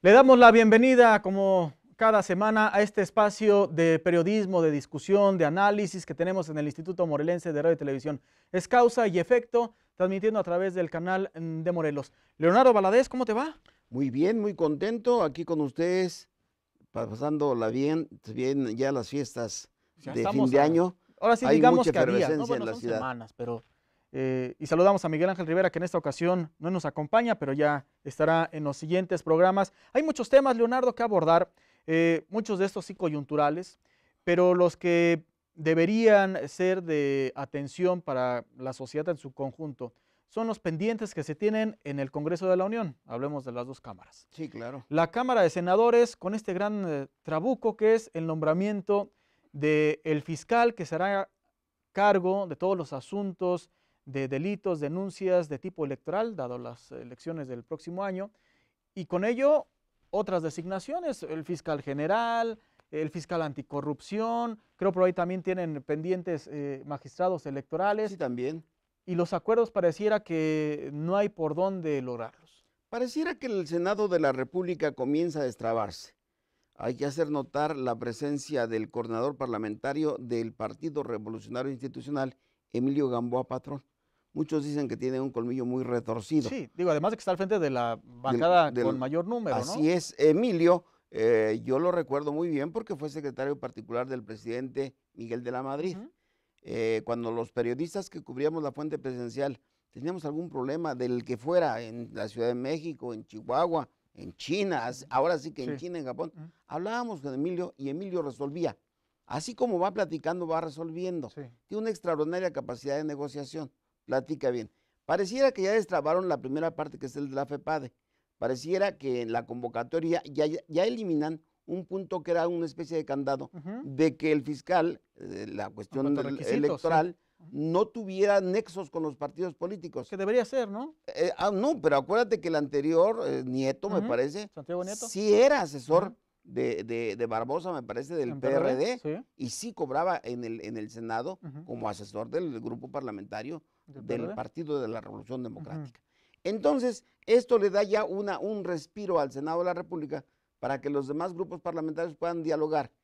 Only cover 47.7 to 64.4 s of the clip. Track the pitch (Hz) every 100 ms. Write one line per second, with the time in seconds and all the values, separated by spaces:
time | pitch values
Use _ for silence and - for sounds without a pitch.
47.7 | 220 214 226 220 165 160 160 151 170 208
48.7 | 208 185 202 202 _ _ _ _ 143 151
49.7 | 151 151 156 160 151 143 160 - 233 240
50.7 | 233 160 160 190 196 - _ _ _ _
51.7 | _ _ - 208 196 180 196 185 - 185
52.7 | 190 151 135 - 202 202 175 180 180 -
53.7 | _ _ _ - 135 135 135 180 208 196
54.7 | 160 143 175 196 - 190 180 156 139 185
55.7 | 180 143 135 - 185 233 185 127 123 120
56.7 | 120 _ 127 120 127 165 165 131 120 -
57.7 | 156 - 175 196 185 202 _ _ _ _
58.7 | _ _ - 170 180 208 240 277 302 -
59.7 | _ _ _ _ 196 202 185 160 160 170
60.7 | 190 - 330 339 - 143 160 156 170 -
61.7 | 147 139 139 156 214 233 233 233 220 _
62.7 | _ _ 151 156 170 - 170 156 139 -
63.7 | 143 147 143 - 208 226 233